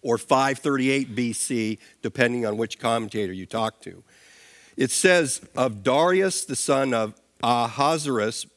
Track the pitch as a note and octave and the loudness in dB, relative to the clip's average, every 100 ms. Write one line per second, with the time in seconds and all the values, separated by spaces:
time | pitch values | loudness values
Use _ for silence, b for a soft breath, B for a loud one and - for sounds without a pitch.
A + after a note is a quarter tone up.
0 | - A#2 - C3+ C3+ C3 D3+ C#3 C3 C3+ | 0 0 4 4 4 0 -2 0 2 0
1 | B2+ G#2+ A#2+ G#2+ - B2 A2 G#2+ B B | -2 -4 -4 -2 -4 -2 -2 -4 B B
2 | A#2 - A#2+ B2 A2+ G#2 A2+ - A#2 A#2 | -10 0 0 2 -2 -2 -4 -4 -2 -2
3 | A2 G#2+ G2 F#2+ F#2 A2+ A2 - - F2+ | -2 -4 -6 -6 -8 -4 -4 -6 -20 -20
4 | - B B B B B B - C3+ - | -20 B B B B B B -4 -2 2
5 | F3+ F3+ D3+ - - - C3 G#2+ G2 C3 | 4 4 2 -4 -8 -2 -2 0 0 2
6 | E3+ F#3 F#3+ F3 - C3+ - C#3 C3+ A#2 | 4 2 0 -2 -6 -6 0 0 2 0
7 | A2 - _ _ A#2 A#2+ A#2 A2 C#3+ D#3+ | -2 -6 _ _ 0 2 0 0 0 0
8 | D3 B2+ G#2+ A2+ - | -2 0 0 -2 -12